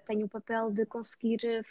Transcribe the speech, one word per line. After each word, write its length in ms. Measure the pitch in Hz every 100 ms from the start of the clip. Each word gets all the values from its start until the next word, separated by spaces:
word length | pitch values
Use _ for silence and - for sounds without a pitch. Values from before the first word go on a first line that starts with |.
| -
tenho 200 | 214 214
o 40 |
papel 400 | 220 - 226 226
de 160 | 208 233
conseguir 540 | 233 220 - 226 226 233 226 214